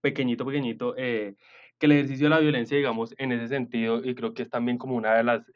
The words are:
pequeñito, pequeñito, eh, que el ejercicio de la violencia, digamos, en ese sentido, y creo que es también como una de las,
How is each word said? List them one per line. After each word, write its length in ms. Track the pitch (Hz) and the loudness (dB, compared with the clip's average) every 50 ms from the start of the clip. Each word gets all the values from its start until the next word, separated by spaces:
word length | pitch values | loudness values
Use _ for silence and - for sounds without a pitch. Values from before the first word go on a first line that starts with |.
pequeñito, 440 | - 139 - - 135 123 120 117 127 | -4 -4 -2 0 -2 -2 -2 -2 -4
pequeñito, 500 | 131 135 143 135 120 110 104 123 123 - | -4 -4 -2 -2 -4 -4 -4 -4 -6 -4
eh, 380 | 127 131 123 120 110 107 101 98 - _ _ - - - - _ _ | -4 -4 -2 -2 -2 -4 -6 -10 -14 _ _ -20 -20 -20 -20 _ _
que 80 | - | 4
el 60 | 147 147 | 6 6
ejercicio 340 | 143 139 131 139 131 147 | 6 4 0 -2 0 2
de 40 | 151 | 4
la 80 | 156 160 | 4 4
violencia, 380 | 156 151 147 123 117 113 143 | 4 4 2 0 -2 0 0
digamos, 380 | 143 139 131 113 113 113 113 - - | 0 0 0 0 -2 -4 -6 -6 -8
en 140 | 135 131 123 | -4 -2 -2
ese 160 | 117 117 117 | -2 -2 -4
sentido, 560 | 135 139 123 120 123 117 113 113 117 117 123 | -4 -4 -4 -4 -2 -2 0 0 0 0 -2
y 100 | 127 123 | -4 -6
creo 200 | 123 117 113 113 | -4 -4 -6 -4
que 80 | - 117 | -6 -8
es 80 | - | -4
también 280 | - 120 120 123 123 123 | -2 -2 0 0 -2 -2
como 160 | 127 131 127 | -4 -4 -4
una 200 | 120 107 110 110 | -2 2 4 4
de 100 | 113 113 | 4 4
las, 260 | 120 120 110 - - - | 4 0 -2 -2 -8 -12